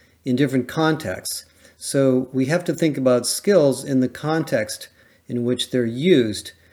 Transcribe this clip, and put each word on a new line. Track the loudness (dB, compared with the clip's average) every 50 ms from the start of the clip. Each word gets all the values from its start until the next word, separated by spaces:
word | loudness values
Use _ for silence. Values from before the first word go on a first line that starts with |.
| _ _ _ _ -6
in | -2 0 0
different | 2 2 0 0 -2 -2
contexts. | -2 0 0 0 0 0 -2 -6 -8 -8 -8 -10 -10 -10 -12 _ _ _ _ -20 _
So | -16 -8 -4 0 2 4 4 4 2 0 -2
we | -2 -2 -2
have | 0 0 -2 -2
to | -2 -2
think | 0 0 0 0 2
about | 2 2 2 2 2 -2
skills | -4 -2 0 2 4 6 6 4 2 0 -2
in | -2 0 0
the | 0 0
context | -2 -4 -4 -2 -2 -2 -2 -2 -2 -2 -2 -4 -8 -12 -14 -18 _ _ _ _ _ _ _ -8
in | -6 -4 -2
which | -2 -2 -2 -4 -2
they're | -2 -2 0
used. | -2 -2 0 2 4 4 4 4 2 -2 -8 -10 -14 -18 _ _ _